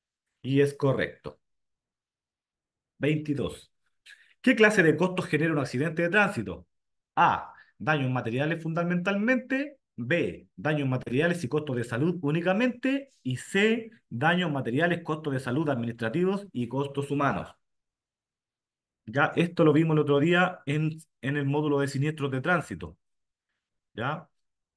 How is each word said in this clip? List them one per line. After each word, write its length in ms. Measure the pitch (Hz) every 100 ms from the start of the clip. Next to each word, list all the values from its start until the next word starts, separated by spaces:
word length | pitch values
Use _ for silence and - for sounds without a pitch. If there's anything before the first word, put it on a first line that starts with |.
| _ _ _ _
Y 200 | 123 139
es 120 | 143 139
correcto. 640 | 139 113 82 - - - _ _ _ _ _ _ _ _ _ _ _ _ _ _ _ -
Veintidós. 720 | 139 156 151 131 - - - _ _ _ - - _ _
¿Qué 140 | 247 254
clase 280 | 214 208
de 120 | 160 151
costos 300 | 180 180 -
genera 260 | 151 165
un 60 | 151
accidente 440 | 127 123 160 160
de 60 | 175
tránsito? 580 | 196 202 202 95 82 - _ _ _ _ -
A, 380 | 233 98 - - - -
daños 340 | 113 156 131
materiales 500 | 127 117 120 151 160
fundamentalmente. 1120 | 160 160 170 175 180 202 220 262 254 269 285 - _ -
B, 500 | 117 170 110 82 - -
daños 320 | 117 151 139
materiales 560 | 127 - 123 170 170
y 60 | 120
costos 260 | 151 147 127
de 80 |
salud 340 | 113 117 160 175
únicamente. 920 | 143 156 175 196 254 247 262 277 277 _
Y 140 | - 127
C, 540 | - 196 214 226 220 - _
daños 420 | 117 151 175 175
materiales, 520 | 139 120 127 170 170
costos 300 | - 156 156
de 60 | 131
salud 300 | 127 127 156
administrativos 800 | 127 117 113 113 143 185 196 202
y 140 | 123 117
costos 420 | 131 139 139 139
humanos. 440 | 143 139 95 80 - _ _ _ _ _ _ _ _ _ _ _ _ _ _ -
Ya 260 | 127 151 -
esto 280 | 175 -
lo 100 | 156
vimos 220 | 147 160 156
el 40 |
otro 180 | 143 143
día 400 | 156 175 180 - -
en, 320 | 151 156 160 - _
en 160 | 131 147
el 80 | 139
módulo 340 | 147 151 143
de 80 | 139
siniestros 440 | 139 151 156 139
de 100 | 131
tránsito. 560 | 156 175 - 95 80 - _ _ _ _ _ _ _ _ _
¿Ya? 360 | - 127 165 - _ _ _ _